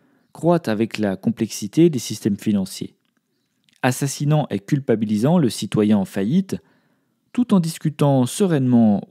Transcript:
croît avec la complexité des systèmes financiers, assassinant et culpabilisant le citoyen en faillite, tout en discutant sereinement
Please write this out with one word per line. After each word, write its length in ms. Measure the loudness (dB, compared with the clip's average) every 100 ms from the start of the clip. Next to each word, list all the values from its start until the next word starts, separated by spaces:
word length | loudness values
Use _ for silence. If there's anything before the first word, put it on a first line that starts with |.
| _ _ _
croît 340 | -4 0 0 0
avec 300 | -2 -4 -2
la 180 | -4 -2
complexité 720 | -4 -2 -6 -6 -4 2 2
des 80 | 2
systèmes 400 | -6 -6 -4 -2
financiers, 560 | -2 -2 -2 -8 -14 _ _ _ _ _ _ _ _ _
assassinant 640 | -2 -2 -4 -2 0 0 0
et 80 | -6
culpabilisant 800 | -4 -2 0 -2 0 0 2 2
le 140 | 0
citoyen 480 | -2 -2 0 2 2
en 60 | 0
faillite, 520 | -4 0 0 -2 -8 _ _ _ _ _ _ _
tout 200 | -4 2
en 60 | 2
discutant 680 | 0 -4 -6 0 2 2 0
sereinement 800 | 0 0 2 4 4 4 2 -2